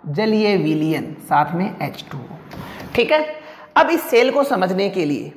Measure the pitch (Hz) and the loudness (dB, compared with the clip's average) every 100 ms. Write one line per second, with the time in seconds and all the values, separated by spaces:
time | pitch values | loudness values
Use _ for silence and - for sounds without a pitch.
0 | - 147 220 214 214 190 151 156 156 156 | -4 -2 2 4 4 4 2 0 0 -2
1 | - - - 147 147 170 202 - 147 - | -4 -12 0 2 2 -2 -4 -4 -8 -8
2 | - 139 113 - - - - - - - | -12 -14 -12 -16 -16 -16 -14 -14 -4 -2
3 | 233 311 302 - - - - - 320 330 | 2 2 0 -8 -16 -20 0 2 4 2
4 | - 233 262 277 277 226 185 185 202 185 | 4 4 4 2 0 0 0 0 0 0
5 | 151 135 - | -2 -2 -6